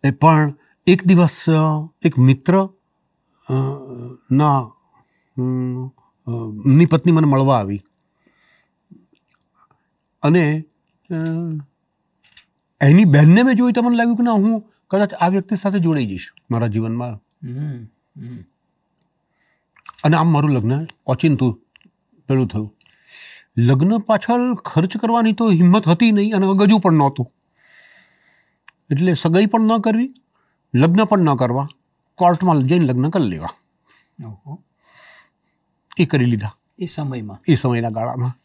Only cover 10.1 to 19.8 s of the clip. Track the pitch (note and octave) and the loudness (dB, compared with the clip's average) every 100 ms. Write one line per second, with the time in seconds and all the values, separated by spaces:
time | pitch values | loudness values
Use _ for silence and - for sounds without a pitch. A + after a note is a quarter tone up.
10.1 | _ D3 F3 D3+ D#3 D#3 _ _ _ _ | _ 0 2 2 -2 -8 _ _ _ _
11.1 | E3+ D#3+ E3 E3+ D#3 C#3+ _ _ _ _ | -8 -6 -6 -8 -10 -14 _ _ _ _
12.1 | _ _ _ _ _ _ _ C#3 E3+ G3+ | _ _ _ _ _ _ _ 4 6 6
13.1 | D3 D3+ F#3+ B3+ A#3 B3 A#3 A#3+ A#3 A#3 | 6 6 6 4 2 0 0 0 0 0
14.1 | A3+ A#3+ A3 G#3 A3+ G#3+ _ _ G3 G3+ | 0 0 0 0 -2 -8 _ _ -4 -4
15.1 | - F3 G3 F#3+ G3+ G3+ G3 E3+ D3+ A2+ | -2 -2 -2 -4 -6 -4 -2 0 -2 -4
16.1 | F#2 - _ _ A#2 A#2 G#2+ A2 A#2 B2 | -8 -14 _ _ -4 -2 -4 -4 -6 -10
17.1 | G#2+ _ _ C3+ B2+ D3 B2 A2 _ _ | -14 _ _ -14 -10 -10 -12 -18 _ _
18.1 | D3+ A#2+ B2 F2+ _ _ _ _ _ _ | -20 -18 -18 -20 _ _ _ _ _ _
19.1 | _ _ _ _ _ _ _ | _ _ _ _ _ _ _